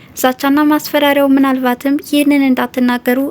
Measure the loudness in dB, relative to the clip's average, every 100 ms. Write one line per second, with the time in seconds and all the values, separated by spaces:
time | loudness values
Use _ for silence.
0 | -12 -4 -2 0 0 2 2 0 -2 0
1 | 0 2 2 2 2 0 -2 -2 -2 -4
2 | -2 0 2 2 2 0 -2 -2 -2 -2
3 | -2 -2 -2